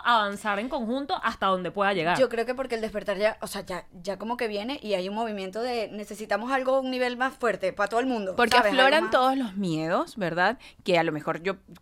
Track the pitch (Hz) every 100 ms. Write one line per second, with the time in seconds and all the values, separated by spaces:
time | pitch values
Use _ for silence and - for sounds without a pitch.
0 | 240 226 202 202 214 202 254 302 220 262
1 | 285 370 226 - 196 185 170 196 196 196
2 | 160 170 247 233 226 254 262 226 214 208
3 | 202 190 214 - 214 202 190 180 - 185
4 | 190 190 214 240 226 202 233 285 214 190
5 | 185 214 233 202 190 214 247 240 208 208
6 | 202 202 208 208 240 269 262 269 262 254
7 | 247 247 262 - 233 - 190 - 202 226
8 | 262 233 190 180 233 247 214 262 262 311
9 | 339 285 254 269 233 190 185 156 160 214
10 | 339 - 175 170 190 254 - - - 170
11 | 165 151 165 156 175 190 - 170